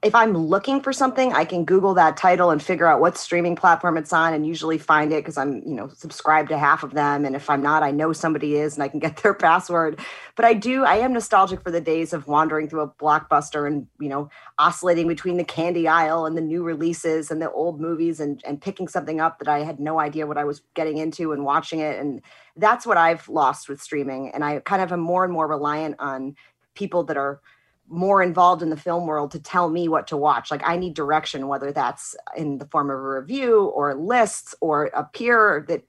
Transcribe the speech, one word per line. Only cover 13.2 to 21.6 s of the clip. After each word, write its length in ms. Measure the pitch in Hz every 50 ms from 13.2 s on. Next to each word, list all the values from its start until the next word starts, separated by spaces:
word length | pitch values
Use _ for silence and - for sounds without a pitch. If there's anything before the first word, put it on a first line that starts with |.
| - - 160 147 147 - - 151 147
and, 220 | 143 151 143 123 - _ _
you 80 | 147 143
know, 180 | 135 143 147 147 - - - - _ -
oscillating 480 | 147 165 175 - - 185 175 170 170 165
between 300 | 170 151 - 185 175 175
the 60 | -
candy 420 | - - - 165 175 180 170 165 160
aisle 380 | 156 170 165 156 160 170 160
and 100 | 156 160 165
the 40 |
new 220 | 160 156 160 175 175
releases 680 | 165 165 143 165 165 170 165 - 165 156 160 151 147
and 100 | 160 156
the 80 | 165 -
old 280 | - - 156 175 165 143
movies 400 | 156 165 170 156 165 170 160 151
and, 220 | 156 147 143 - -
and 160 | - 147 147
picking 280 | - 196 190 - 190 165
something 320 | - - 147 147 160 160
up 180 | 160 165 160 _
that 80 | 147 147
I 120 | 151 147 151
had 160 | 160 156 143
no 200 | 143 151 160 160
idea 260 | 151 147 147 156 151 147
what 100 | 151 147
I 60 | 147
was 180 | 143 147 147 _ _ _
getting 240 | - 160 160 151 156
into 340 | 156 160 151 - 175 160
and 140 | 151 143 143
watching 340 | 139 143 139